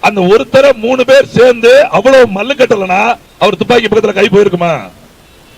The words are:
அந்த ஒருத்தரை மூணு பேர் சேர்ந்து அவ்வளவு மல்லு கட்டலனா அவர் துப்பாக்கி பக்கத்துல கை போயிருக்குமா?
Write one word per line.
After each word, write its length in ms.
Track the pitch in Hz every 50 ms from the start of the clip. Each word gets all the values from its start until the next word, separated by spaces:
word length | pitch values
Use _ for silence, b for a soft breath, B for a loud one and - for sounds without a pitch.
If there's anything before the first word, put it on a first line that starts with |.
| - 208
அந்த 120 | 208 202 180 180
ஒருத்தரை 400 | 202 226 269 - - 269 269 285 262 226 214
மூணு 180 | 233 262 262 247 247
பேர் 220 | 262 277 254 - - 220
சேர்ந்து 340 | 233 254 240 233 226 - 508 554 605 - - 180
அவ்வளவு 360 | 202 262 269 262 247 226 190 196
மல்லு 180 | 208 247 277 277
கட்டலனா 440 | 247 - 240 202 190 185 180 190 214 233 233 - _ _ _ - 170
அவர் 180 | 202 196 175
துப்பாக்கி 260 | - - 240 240 226 208
பக்கத்துல 300 | 208 220 214 220 202 196
கை 100 | - 233 -
போயிருக்குமா? 400 | 202 208 196 180 170 170 170 160 127 101 90 - - - - _ _ _ _ _ _ _ _ _